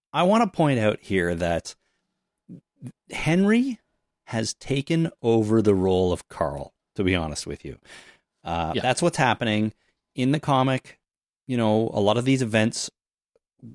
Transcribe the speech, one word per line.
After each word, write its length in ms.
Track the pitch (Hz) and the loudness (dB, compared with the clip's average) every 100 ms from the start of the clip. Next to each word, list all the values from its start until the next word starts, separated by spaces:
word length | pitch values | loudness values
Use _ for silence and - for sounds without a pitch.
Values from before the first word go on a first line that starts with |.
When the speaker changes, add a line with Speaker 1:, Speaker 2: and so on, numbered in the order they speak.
| _ | _
Speaker 1:
I 100 | 143 | -2
wanna 220 | 180 220 226 | 2 2 0
point 320 | - 151 127 | 0 0 2
out 220 | 107 - | 0 -2
here 340 | - 95 87 | -2 0 0
that 400 | 85 85 82 - - _ _ _ _ _ _ - - _ _ 127 - - | 0 -2 -2 -6 -14 _ _ _ _ _ _ -20 -20 _ _ -20 -20 -14
Henry 680 | - 151 175 196 226 269 226 _ _ _ _ - | -6 0 2 4 2 0 -6 _ _ _ _ -8
has 260 | 113 107 | -6 -6
taken 560 | - - 139 - 165 165 - | -8 -6 -4 -2 -2 -2 -2
over 400 | 120 113 107 113 | 2 2 4 4
the 120 | 104 | 4
role 380 | 95 95 92 92 | 4 4 2 2
of 160 | 85 - | -2 -6
Carl, 460 | - 78 71 67 _ _ - | -4 -4 -4 -12 _ _ -4
to 80 | |
be 100 | 92 | 0
honest 320 | 92 80 73 - | 0 -2 -6 -10
with 180 | 71 | -12
you. 140 | 73 62 - - - _ _ _ | -12 -16 -18 -20 -20 _ _ _
Uh, 280 | 82 85 82 | -8 -4 -4
Speaker 2:
Yeah. 80 | 98 | -2
Speaker 1:
that's 200 | 127 131 | -2 0
what's 140 | 165 - | 0 0
happening 540 | 131 107 117 107 110 - _ _ _ | 0 0 0 0 -2 -6 _ _ _
in 180 | - 127 | -4 0
the 80 | 147 | 0
comic. 580 | - 131 131 131 - - _ _ _ _ - | 0 0 0 -2 -6 -20 _ _ _ _ -6
You 100 | 123 | 0
know, 340 | 110 110 113 | 2 2 0
a 80 | - | 0
lot 160 | 101 110 | 2 2
of 60 | |
these 160 | 127 131 | 2 2
events 480 | 117 110 110 - - - _ _ _ _ _ _ 117 | 2 2 0 -2 -10 -14 _ _ _ _ _ _ -20